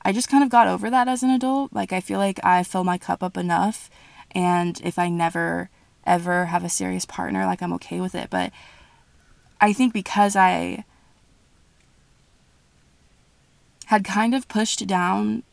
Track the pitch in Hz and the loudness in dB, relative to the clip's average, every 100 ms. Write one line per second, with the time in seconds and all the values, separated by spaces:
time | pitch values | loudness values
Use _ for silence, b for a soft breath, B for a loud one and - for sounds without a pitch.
0 | 190 202 - 277 277 240 208 180 208 254 | -2 -2 2 4 6 6 4 2 0 2
1 | 247 254 254 262 262 269 269 - 190 185 | 2 0 2 2 0 -2 -2 -4 -4 -4
2 | - 196 196 190 - 180 185 185 180 180 | -4 -2 -2 0 2 2 2 -2 -2 -2
3 | - 175 185 185 175 170 196 - - B | -4 -6 -4 -4 -2 0 0 -4 -12 B
4 | B B B 185 180 175 175 170 - 170 | B B B -2 0 2 0 -4 -6 -4
5 | 175 170 165 170 170 170 180 b b _ | -2 0 -2 -2 -2 -4 -6 b b _
6 | - 175 175 180 175 170 175 - 185 185 | 0 0 2 0 0 -2 -2 -4 -2 -4
7 | - - - 190 190 180 175 - - 175 | -6 -6 -4 0 0 -2 -4 -6 -8 -6
8 | 185 - - 185 180 B B B B B | -6 -6 -6 -4 -4 B B B B B
9 | B _ _ _ _ - 208 208 254 214 | B _ _ _ _ 0 2 4 2 0
10 | 185 208 208 202 185 175 170 - - b | -2 2 2 4 4 4 -2 -6 -12 b
11 | b _ _ _ _ _ _ _ _ _ | b _ _ _ _ _ _ _ _ _
12 | _ _ _ _ _ _ _ _ _ _ | _ _ _ _ _ _ _ _ _ _
13 | _ _ _ _ _ _ _ _ - 214 | _ _ _ _ _ _ _ _ 0 0
14 | 196 202 226 262 - 214 220 - 190 185 | 2 0 2 0 -2 -2 -2 -2 -2 0
15 | 180 202 214 226 - | 2 0 0 -4 -8